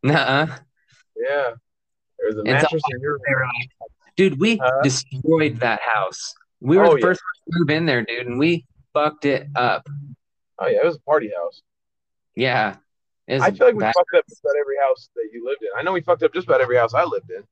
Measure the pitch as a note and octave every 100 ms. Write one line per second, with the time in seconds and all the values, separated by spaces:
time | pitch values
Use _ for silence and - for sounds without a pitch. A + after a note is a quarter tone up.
0 | C3 D#3 B2 C3+ D#3+ - _ _ _ _
1 | _ - B2 C#3+ B2+ A#2 _ _ _ _
2 | _ - G2+ G#2+ G#2+ C3 D3+ D#3+ D3 B2+
3 | C#3+ C#3+ - C3+ C3 B2 B2+ _ - _
4 | _ - F#3+ C#3 G#3 A3+ B2+ C3 C3+ C3
5 | - C3+ C#3+ D#3+ D3+ A2+ A#2+ G#2+ - G#2+
6 | F#2+ - - - _ _ B2+ F3+ - D3
7 | F3+ F#3 - - - E3+ D3+ D#3 E3 B2
8 | A2 A#2 B2 B2 D#3 E3+ - _ _ D3+
9 | D3+ D3+ C#3+ C3+ - C#3+ A#2+ F#2+ - C#3+
10 | C#3+ - _ _ _ - - G#2 D#3+ D3+
11 | - D3+ A2 F#2 E2+ - _ _ _ _
12 | _ _ _ - C3 B2 G#2+ F#2+ _ _
13 | _ _ - C3+ E3+ G3+ B2+ G#2+ A2 F3
14 | F3+ F3 - - D3 C#3+ C#3 C#3 C#3 B2+
15 | - - A2 A#2 A#2+ C#3+ G#2+ G2+ D#3+ F#3
16 | E3 F3 D#3+ F3+ F3+ C3+ B2+ B2 A#2 B2
17 | E3+ G#2+ - G2 -